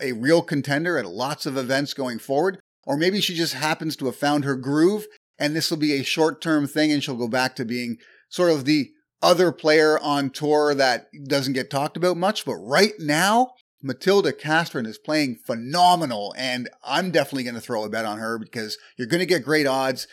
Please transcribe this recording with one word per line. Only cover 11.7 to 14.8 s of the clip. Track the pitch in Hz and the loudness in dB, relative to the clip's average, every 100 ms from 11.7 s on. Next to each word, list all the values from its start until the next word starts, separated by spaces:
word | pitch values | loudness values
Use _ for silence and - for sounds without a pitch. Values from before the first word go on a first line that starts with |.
talked | 139 151 170 | -2 -4 0
about | 180 170 | 0 0
much. | 190 214 | 0 -2
But | - 95 | -4 -8
right | 101 147 208 - | 0 4 4 2
now, | 151 151 190 226 254 - _ _ | -2 2 4 2 2 -4 _ _
Matilda | 135 123 180 202 160 | -8 -4 2 2 2
Castren | 151 151 160 165 147 | -2 0 0 0 -4